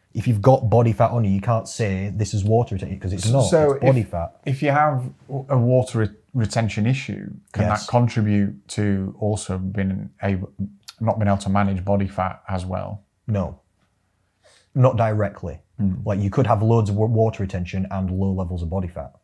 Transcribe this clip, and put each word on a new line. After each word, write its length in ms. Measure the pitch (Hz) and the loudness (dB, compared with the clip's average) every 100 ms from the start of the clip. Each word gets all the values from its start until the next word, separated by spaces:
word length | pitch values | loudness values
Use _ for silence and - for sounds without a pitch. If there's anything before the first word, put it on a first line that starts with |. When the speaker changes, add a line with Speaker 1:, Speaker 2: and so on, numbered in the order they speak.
| _ | _
Speaker 1:
if 140 | - 123 | -4 0
you've 140 | 104 | 4
got 260 | 127 - 110 | 6 6 6
body 220 | 113 120 | 4 4
fat 180 | 107 113 | 2 2
on 120 | 117 | 2
you, 80 | 101 | 2
you 100 | 98 | 0
can't 260 | 120 113 - | 0 -2 -2
say, 420 | - 104 95 101 | -4 -4 -2 -4
"This 240 | 98 107 104 | -4 -2 0
is 80 | |
water 320 | 101 117 117 92 | 2 2 0 -4
retention," 240 | - 98 | -6 -6
'cause 140 | 92 | -6
it's 180 | 95 101 | -2 2
not. 120 | 135 107 | 2 4
Speaker 2:
So 260 | 165 147 | 4 4
Speaker 1:
It's 140 | 135 127 | 4 4
body 160 | 127 | 4
Speaker 2:
if, 80 | 104 | 2
Speaker 1:
fat. 260 | 85 82 - 139 | -4 -8 -8 -6
Speaker 2:
if 160 | 135 | -2
you 80 | 147 | 2
have 400 | 143 151 131 127 - - 135 139 | 2 2 0 -6 -12 -10 -10 0
a 80 | 131 | 2
water 420 | 120 127 123 113 | 4 4 2 0
re-, 100 | 104 - _ | 0 -4 _
retention 520 | 127 104 117 110 107 113 | -2 0 0 -2 0 0
issue, 480 | 135 - 101 101 - - | 0 -4 -10 -10 -14 -8
can 100 | 101 | -2
Speaker 1:
Yes. 220 | 92 104 - | 0 0 0
Speaker 2:
that 40 | |
contribute 720 | 123 120 117 104 104 101 - - | 2 2 2 2 2 2 -2 -8
to 460 | - 104 98 95 - | -2 0 0 -2 -4
also 380 | 107 104 - 92 | -4 -4 -4 -6
being 520 | 95 98 95 95 - - | -4 -2 -2 -4 -8 -6
able, 280 | 101 95 98 - 98 - - - | -4 -4 -6 -8 -10 -10 -20 -4
not 180 | 110 110 | -2 0
being 100 | 101 | 2
able 80 | 98 | 2
to 100 | 95 | 2
manage 340 | 101 98 92 | 2 2 0
body 240 | 95 101 98 | 0 0 0
fat 340 | - 92 - - | -2 -4 -6 -8
as 180 | 92 92 | -6 -4
well? 360 | 92 95 101 _ _ - | -6 -8 -12 _ _ -4
Speaker 1:
No, 320 | 101 80 - _ _ _ _ _ _ _ _ _ _ _ 135 | -2 -4 -8 _ _ _ _ _ _ _ _ _ _ _ 2
not 220 | 127 110 | 4 4
directly. 600 | 113 107 101 - 87 - _ - | 0 0 -2 -6 -12 -14 _ -4
Speaker 2:
Mm. 240 | 101 92 104 | -4 -2 -4
Speaker 1:
Like, 140 | 98 | -2
you 100 | 101 | -2
could 160 | 139 127 | 0 2
have 140 | 107 | 2
loads 280 | 113 117 104 | 2 2 2
of 60 | 101 | 0
wa-, 120 | 113 | 0
water 360 | 113 113 - | 2 0 -2
retention 440 | 95 92 87 95 95 | -6 -6 -6 -6 -4
and 200 | 98 95 | -4 -2
low 200 | 92 98 | -2 -2
levels 300 | 95 87 87 | -2 -4 -6
of 80 | 82 | -4
body 180 | 95 85 | -4 -6
fat. 260 | 76 65 _ | -8 -14 _